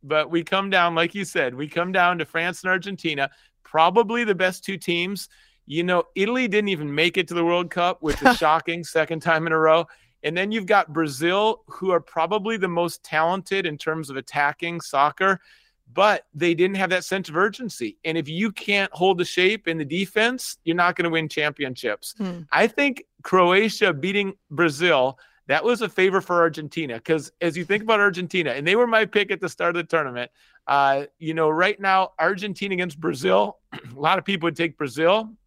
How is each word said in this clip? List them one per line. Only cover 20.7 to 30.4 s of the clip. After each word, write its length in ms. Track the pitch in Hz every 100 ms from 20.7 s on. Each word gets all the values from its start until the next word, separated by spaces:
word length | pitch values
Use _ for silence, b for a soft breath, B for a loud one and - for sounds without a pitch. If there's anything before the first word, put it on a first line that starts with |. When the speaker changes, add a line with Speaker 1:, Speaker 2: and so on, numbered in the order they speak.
| 170
Speaker 1:
not 200 | 175 175
gonna 140 | 170
win 180 | 165 156
championships. 840 | - 151 143 139 127 120 104 - -
Speaker 2:
Hmm. 240 | 196 175 156
Speaker 1:
I 160 | 147 226
think 380 | - 285 254 - _
Croatia 680 | - 190 175 185 220 - 202
beating 400 | 151 180 202 196 - _
Brazil, 680 | 147 170 139 175 151 127 135 b b _
that 140 | 143
was 200 | 208 240
a 60 | 214
favor 320 | - 185 190
for 180 | 180 175
Argentina, 580 | 165 156 151 - 151 117
'cause 320 | - 160 131 _
as 160 | 175 156
you 60 |
think 180 | 170 208
about 180 | 220 220
Argentina, 520 | 202 175 175 190 151
and 140 | 123 151
they 80 |
were 120 | 208 240
my 180 | 220
pick 260 | 214 208 196
at 100 | 190
the 100 | 180
start 260 | - 175 170
of 60 |
the 140 | 165 165
tournament, 340 | 143 120 123 b